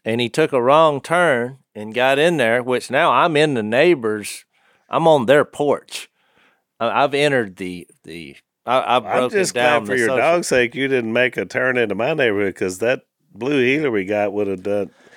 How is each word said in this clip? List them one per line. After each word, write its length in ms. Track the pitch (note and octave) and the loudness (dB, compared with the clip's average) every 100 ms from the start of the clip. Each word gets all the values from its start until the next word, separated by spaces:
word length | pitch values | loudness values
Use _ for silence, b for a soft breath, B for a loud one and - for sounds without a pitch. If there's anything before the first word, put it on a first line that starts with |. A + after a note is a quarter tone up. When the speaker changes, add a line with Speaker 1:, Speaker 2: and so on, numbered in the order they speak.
Speaker 1:
and 160 | - A#2 | -4 -2
he 100 | A#2+ | -2
took 220 | - D#3 | 0 0
a 80 | C3+ | 2
wrong 400 | A#2+ D3+ D#3+ C#3 | 4 4 4 2
turn 580 | - E3+ E3+ B2 A#2+ C3+ _ - | -2 0 2 0 -2 -8 _ -16
and 180 | G#2+ | -8
got 240 | A#2 C3 C#3 | -2 2 2
in 200 | E3 E3 | 2 2
there, 260 | A2+ A#2+ | 2 0
which 260 | B2 B2 - | 0 -4 -2
now 220 | C3 E3 | 0 2
I'm 260 | B2 E3+ D3 | 2 2 2
in 160 | D#3 | 2
the 80 | B2+ | 0
neighbors, 800 | G#2+ A#2 F3 D#3+ A2 G#2+ G2+ - - _ _ _ _ | 0 2 2 2 0 -6 -8 -14 -18 _ _ _ _
I'm 180 | C3+ E3 | 0 2
on 200 | D3+ G#2+ | 4 4
their 180 | D3 B2+ | 2 2
porch. 640 | - D3 G2 - - - _ _ _ _ _ _ - | -2 -2 -2 -6 -16 -16 _ _ _ _ _ _ -8
I, 240 | A#2 G#2+ | -2 0
I've 100 | C#3+ | 0
entered 440 | C#3 D3 C3+ G#2 F#2 | 2 0 0 -2 -6
the, 300 | F#2 F2+ - _ | -10 -10 -14 _
the, 320 | E2+ E2 D2 C#2 _ _ - | -18 -16 -16 -20 _ _ -2
I, 320 | B2+ A2 A#2+ | -2 2 0
I've 80 | A#2 | 0
Speaker 2:
I'm 60 | A2 | -2
Speaker 1:
broken 180 | B2+ G3+ | -2 -2
Speaker 2:
just 160 | F3 | -2
Speaker 1:
down 320 | B2 B2 - G#2 | 0 2 2 0
Speaker 2:
glad 20 | |
for 40 | |
Speaker 1:
the 40 | C3 | 0
Speaker 2:
your 80 | A#2 | 0
Speaker 1:
social 100 | B2+ | 2
Speaker 2:
dog's 300 | C#3+ F3 D#3+ | 2 0 0
sake 260 | C3+ A#2+ B2 | 0 0 -2
you 120 | C3+ | -2
didn't 260 | C3 A2+ | -2 -2
make 240 | A2+ B2 - | 0 0 -2
a 80 | F#2+ | -6
turn 320 | B2+ B2+ B2 | -2 -2 0
into 160 | A2 G2 | 0 0
my 180 | B2 D#3 | -2 0
neighborhood 400 | B2 G2+ G2 - | 0 0 -2 -2
'cause 240 | F#2+ F#2 | -6 -2
that 220 | A2+ C3+ _ _ _ | -2 -2 _ _ _
blue 320 | G2+ B2 D3 | -10 -4 0
heeler 280 | B2 C#3+ D3 | 2 0 0
we 140 | G#2+ F#2 | -2 -2
got 280 | G#2 G#2 | -2 -2
would 140 | G2+ G2+ | -2 -4
have 160 | F#2+ | -4
done, 260 | F#2+ G2+ F#2+ b b | -4 -4 -6 b b